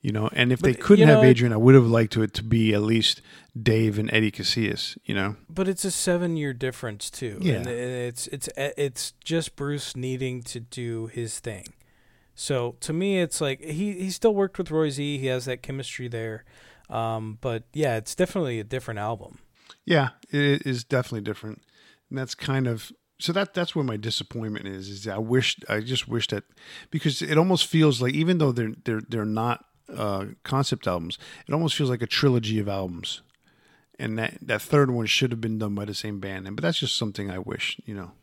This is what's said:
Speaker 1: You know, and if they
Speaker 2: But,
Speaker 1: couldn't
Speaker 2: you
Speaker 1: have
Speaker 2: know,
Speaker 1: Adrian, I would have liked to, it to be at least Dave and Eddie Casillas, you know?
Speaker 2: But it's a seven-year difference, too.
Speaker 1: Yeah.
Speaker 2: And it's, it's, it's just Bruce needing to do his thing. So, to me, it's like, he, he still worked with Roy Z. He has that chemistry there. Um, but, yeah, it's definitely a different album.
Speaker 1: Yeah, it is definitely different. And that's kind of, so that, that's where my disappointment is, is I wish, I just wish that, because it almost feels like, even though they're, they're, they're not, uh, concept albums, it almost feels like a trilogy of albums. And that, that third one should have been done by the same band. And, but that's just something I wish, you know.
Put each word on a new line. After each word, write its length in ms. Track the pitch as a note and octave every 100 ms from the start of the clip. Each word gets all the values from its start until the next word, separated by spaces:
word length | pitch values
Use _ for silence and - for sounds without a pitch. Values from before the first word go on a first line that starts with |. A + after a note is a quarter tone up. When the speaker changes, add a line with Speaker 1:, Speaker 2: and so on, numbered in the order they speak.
Speaker 1:
You 100 | -
know, 160 | G#2+ A2
and 180 | - B2
if 80 | B2+
they 120 | C#3+
Speaker 2:
But, 100 | B2
Speaker 1:
couldn't 260 | - G#3 D#3
Speaker 2:
you 40 |
Speaker 1:
have 100 | C#3
Speaker 2:
know, 40 | B2+
Speaker 1:
Adrian, 240 | A#2+ A#2+
I 40 | A2
would 180 | B2
have 120 | C3+ A#2
liked 260 | A2+ A2+
to, 100 | A#2
it 100 | A2
to 100 | -
be 280 | A2 A#2 A2
at 100 | G#2
least 400 | G#2+ A2+ G#2+ - - - _ A#2
Dave 380 | A2 A2 A2 G#2
and 100 | A2
Eddie 180 | A2 A2
Casillas, 680 | - F#2+ - G#2 - - -
you 120 | - G2+
know? 180 | G2 G2+ -
Speaker 2:
But 160 | D#3+ F#3+
it's 180 | F#3
a 60 | G3
seven-year 640 | - - F3 F3 D#3+ C#3+
difference, 580 | B2 C3 B2+ A#2+ G#2 -
too. 280 | - A#2+ G#2
Speaker 1:
Yeah. 140 | F#3 G#2+
Speaker 2:
And 100 | F2
it's, 640 | A#2+ B2 B2+ B2 A#2+ -
it's, 200 | C#3 - -
it's 580 | C#3 - C#3+ A#2+ - _
just 320 | - E3 D#3+ -
Bruce 400 | C#3+ D3 - B2+
needing 460 | B2+ B2+ C3 B2+
to 160 | A#2+ A#2+
do 460 | A#2 - A#2+ A#2 A2+
his 340 | A#2+ A2+ -
thing. 340 | A#2+ G2 - _ _ _ _ _ _ -
So, 400 | - C3+ A#2+ -
to 120 | -
me, 260 | D#3+ G3 F#3+
it's 220 | E3+ -
like, 200 | D3 C3+
he, 340 | D#3+ D#3 G#3
he 160 | F#3 F#3+
still 240 | F3 A3+
worked 240 | G3+ F#3+ -
with 120 | E3
Roy 200 | D#3 D#3
Z. 280 | C#3 C#3+ C#3+
He 80 | C3
has 200 | B2+ B2
that 160 | B2
chemistry 440 | - C3+ C3+ - B2
there. 380 | A#2 A2+ A2 - - - - _
Um, 500 | A2+ A2+ A2+ A2 A2
but, 240 | B2+ A2+ -
yeah, 240 | D3 D3 A2+
it's 180 | -
definitely 460 | - F#3 G3+ C#3+ A#2
a 40 |
different 360 | G#2+ B2+ - G#2
album. 400 | G#2+ A2+ - - _ _ _ -
Speaker 1:
Yeah, 260 | - D#3+ C3 - -
it 340 | D3 C#3+ C#3
is 200 | C#3 B2
definitely 380 | - C3+ - A2+
different. 400 | G#2 G2+ A2 G#2+ _ _ _ _ _
And 80 | C3+
that's 180 | C3 -
kind 320 | - C3+ B2+
of, 240 | A2+ - - _ _
so 140 | -
that, 220 | F3+ G3
that's 200 | F3+ F3
where 100 | E3
my 120 | C3 G#2+
disappointment 720 | A2 - - A#2+ A2 G#2+ G2
is, 200 | F#2+ G2
is 200 | G2+ G#2+
I 100 | G2
wish, 380 | A2+ B2+ A#2+ - -
I 120 | G#2+
just 260 | A2+ B2+ -
wish 220 | A#2 -
that, 160 | G#2 - _ - - -
because 320 | D#3 D#3 C3
it 160 | - D#3
almost 280 | F3+ F3+ -
feels 340 | D#3+ D#3 A#2+
like, 140 | B2+
even 240 | C#3+ E3 F3+
though 140 | D3
they're, 220 | A#2+ A2 -
they're, 160 | - A2 -
they're 160 | A#2
not, 400 | G#2+ A2 A#2 A#2 _ _ -
uh, 320 | - G#2+ G2 G2+ -
concept 460 | - C3+ C#3 C3 -
albums, 280 | F2 E2+ - - - -
it 80 |
almost 220 | D3 E3 -
feels 120 | C3+
like 140 | B2
a 60 | A#2
trilogy 500 | - C#3 B2 A2 A2
of 100 | G2+
albums. 540 | G2 F#2 F2 - - _ _ _ _ _ _ _ -
And 200 | A2+ A2
that, 180 | A2 -
that 180 | - G#2+
third 300 | - D3 C3+
one 160 | B2 G#2+
should 240 | - C3
have 100 | A2+
been 180 | A2+ A2
done 160 | G#2+ G2+
by 80 |
the 100 | G2+
same 240 | G2+ G#2+ G2+
band. 280 | G2 F#2+ G2
And, 100 | G#2
but 60 |
that's 180 | E3+ E3
just 160 | B2+ -
something 340 | A2 G2+ G2
I 80 | F#2
wish, 420 | F#2 G#2 - -
you 100 | -
know. 160 | G2+ F2+ -